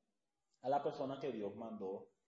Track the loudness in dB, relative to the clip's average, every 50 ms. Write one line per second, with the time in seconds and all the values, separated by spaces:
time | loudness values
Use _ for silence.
0 | _ _ _ _ _ _ _ _ _ _ _ _ 2 4 4 4 4 2 0 0
1 | 0 -2 -2 0 0 0 0 0 -2 -2 -2 -4 -6 -6 -4 -4 -2 -2 -4 -4
2 | -6 -10 _ _ _